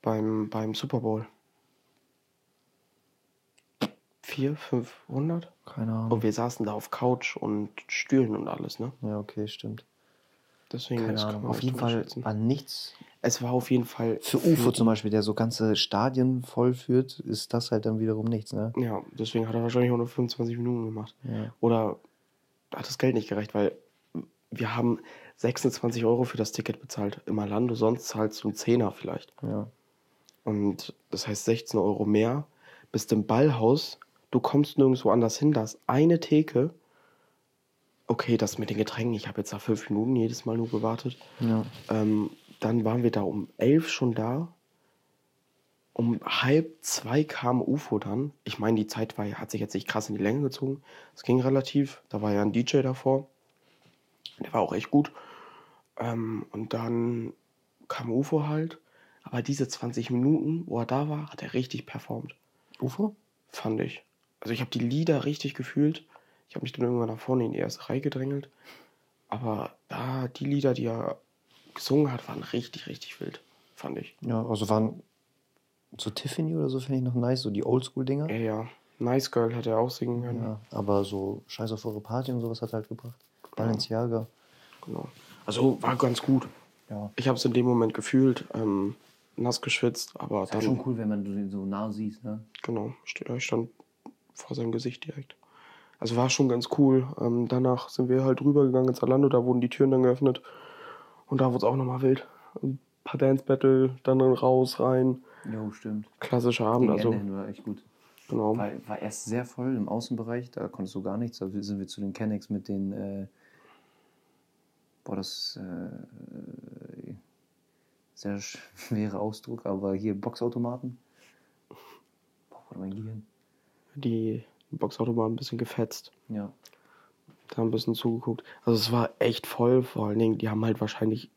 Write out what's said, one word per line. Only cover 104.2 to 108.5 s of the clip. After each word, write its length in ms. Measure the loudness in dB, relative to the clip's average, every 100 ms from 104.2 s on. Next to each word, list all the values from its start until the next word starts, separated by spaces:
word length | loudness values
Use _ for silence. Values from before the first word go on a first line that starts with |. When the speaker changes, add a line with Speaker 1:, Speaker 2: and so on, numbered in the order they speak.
Speaker 1:
raus, 580 | 6 6 6 6 4 2
rein. 460 | 2 4 4 2 -8 -16 -10
Speaker 2:
Jo, 200 | -6 -6
stimmt. 340 | -8 -6 -6 -8 _
Speaker 1:
Klassischer 460 | -2 2 2 2 2
Abend, 220 | 4 4
Speaker 2:
Gegen 40 |
Speaker 1:
also 200 | 4 2
Speaker 2:
Ende 120 | 0
hin 100 | -2
war 140 | -6 -6
echt 160 | -10
gut. 180 | -10 -10 _ _ _ _ -6
Speaker 1:
Genau. 280 | 0 2